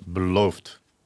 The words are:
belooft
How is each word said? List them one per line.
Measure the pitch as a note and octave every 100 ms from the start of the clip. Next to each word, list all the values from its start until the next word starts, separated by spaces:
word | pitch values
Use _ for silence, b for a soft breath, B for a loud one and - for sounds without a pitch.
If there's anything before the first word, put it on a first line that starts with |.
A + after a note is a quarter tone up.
| -
belooft | F#2 F#2 F#2 G2+ - - - _ _